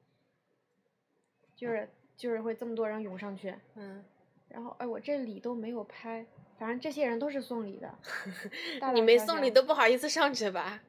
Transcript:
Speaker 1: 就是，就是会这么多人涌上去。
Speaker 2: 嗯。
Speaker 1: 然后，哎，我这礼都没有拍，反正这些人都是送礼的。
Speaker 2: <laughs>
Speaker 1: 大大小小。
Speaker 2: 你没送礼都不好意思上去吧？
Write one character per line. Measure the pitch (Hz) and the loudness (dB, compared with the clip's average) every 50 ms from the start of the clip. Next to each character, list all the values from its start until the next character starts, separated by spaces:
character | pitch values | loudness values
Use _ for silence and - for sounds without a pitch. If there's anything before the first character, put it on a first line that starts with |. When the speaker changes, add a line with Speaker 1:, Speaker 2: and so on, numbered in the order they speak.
| _ _ _ _ _ _ _ _ _ _ _ _ _ _ _ _ _ _ _ _ _ _ _ _ _ _ _ _ _ _ _ | _ _ _ _ _ _ _ _ _ _ _ _ _ _ _ _ _ _ _ _ _ _ _ _ _ _ _ _ _ _ _
Speaker 1:
就 | - 240 240 | -10 -6 -4
是， | 226 214 214 208 - _ _ _ _ | -2 -4 -4 -6 -12 _ _ _ _
就 | - - 240 | -8 -4 -4
是 | 233 220 | -2 -2
会 | 220 226 220 | -2 -4 -4
这 | 220 240 | -4 -6
么 | 233 226 | -6 -2
多 | 226 226 214 | -2 -2 -2
人 | 214 220 214 | -2 -4 -6
涌 | 196 185 185 | -8 -8 -8
上 | 208 202 196 | -8 -10 -10
去。 | 190 196 185 180 - - _ - | -8 -8 -10 -10 -10 -14 _ -20
Speaker 2:
嗯。 | 214 202 196 190 202 196 _ _ _ _ _ _ _ _ - | -16 -16 -16 -16 -16 -20 _ _ _ _ _ _ _ _ -18
Speaker 1:
然 | - 233 233 | -14 -12 -12
后， | 247 - - | -12 -10 -8
哎， | 247 | -8
我 | 240 220 208 | -6 -8 -6
这 | 220 285 294 277 | -4 -4 -2 -2
礼 | 254 220 202 196 | -4 -6 -8 -8
都 | - 233 247 | -8 -6 -6
没 | 233 214 233 | -6 -6 -8
有 | 247 226 208 | -8 -8 -10
拍， | - - - - 226 226 226 226 - _ - - _ _ - | -10 -14 -14 -12 -10 -10 -10 -12 -14 _ -20 -20 _ _ -8
反 | 220 226 | -6 -4
正 | 240 254 | -4 -4
这 | 269 311 | -4 -6
些 | 262 294 294 | -2 0 0
人 | 240 233 233 | 0 0 0
都 | 277 294 | -2 -2
是 | 277 269 | -4 -4
送 | 240 - 247 226 220 | -6 -6 -6 -6 -6
礼 | 196 190 - | -8 -10 -12
的。 | - - - - - - - - - 196 180 | -14 -14 -16 -16 -12 -10 -10 -8 -8 -10 -10
Speaker 2:
<laughs> | - - 202 - - - 349 311 254 | -10 -12 -12 -10 -10 -8 -8 -6 -4
Speaker 1:
大 | |
大 | 269 269 | -2 2
小 | |
小。 | 254 | 4
Speaker 2:
你 | 233 | 6
没 | 226 226 233 | 8 10 10
送 | 240 214 220 330 311 | 8 8 4 0 2
礼 | 277 254 | 4 6
都 | 214 262 262 | 6 6 6
不 | 311 311 | 6 6
好 | 285 240 | 6 6
意 | 220 254 | 6 6
思 | 247 262 302 | 4 2 0
上 | - - 285 285 262 | 2 4 4 4 4
去 | 220 220 202 | 2 -2 -2
吧？ | 185 175 170 185 208 214 - | -2 -2 -4 -4 -6 -10 -14